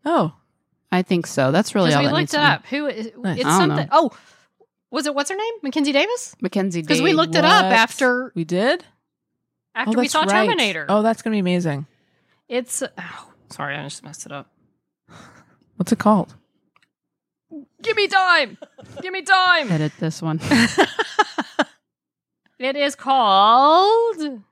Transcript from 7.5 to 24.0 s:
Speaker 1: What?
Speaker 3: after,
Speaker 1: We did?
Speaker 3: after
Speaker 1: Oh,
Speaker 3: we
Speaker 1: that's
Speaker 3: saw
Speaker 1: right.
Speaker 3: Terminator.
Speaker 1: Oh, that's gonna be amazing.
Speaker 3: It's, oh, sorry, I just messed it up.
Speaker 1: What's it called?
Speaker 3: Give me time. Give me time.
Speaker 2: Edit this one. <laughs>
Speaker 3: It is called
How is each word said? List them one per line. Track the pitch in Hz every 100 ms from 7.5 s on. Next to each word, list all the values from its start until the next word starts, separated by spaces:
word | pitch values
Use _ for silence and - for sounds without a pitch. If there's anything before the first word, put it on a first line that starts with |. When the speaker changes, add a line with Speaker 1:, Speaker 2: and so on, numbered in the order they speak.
| 415
Speaker 1:
What? | -
Speaker 3:
after, | 233 226 - 254 247 254 185
Speaker 1:
We |
did? | 160 175 233 359 - _ _ _ _ _ _ _ _
Speaker 3:
after | 226 214
Speaker 1:
Oh, | 226
Speaker 3:
we |
Speaker 1:
that's | 294
Speaker 3:
saw | 311
Speaker 1:
right. | 196 202 466
Speaker 3:
Terminator. | 370 220 165 147
Speaker 1:
Oh, | 208
that's | 220 226
gonna | 226
be | 214
amazing. | 180 180 170 139 151 _ _ _ _ _ _
Speaker 3:
It's, | 240 247 -
oh, | 269 - 170 - - _ _
sorry, | - 143 143
I |
just | 147 -
messed | 151 156 -
it |
up. | 139 - _ _ _ _ _ _ - - - _ _ _ -
Speaker 1:
What's | 180
it | 220
called? | 208 208 - - _ _ _ _ _ _ _ _ _ _ _ 311 277 _
Speaker 3:
Give | 466 427
me | 403
time. | 392 370 330 240 190 - - - 285
Give | 370
me | 381
time. | 330 381 370 339 254
Speaker 2:
Edit | 165 151 -
this | 160 -
one. | 160 156
<laughs> | - 262 233 - - - 427 - - - - - - _ _ _ _ _ _ _ _ _
Speaker 3:
It | 254 277
is | 285
called | 277 262 269 214 190 208 240 285 330 392 453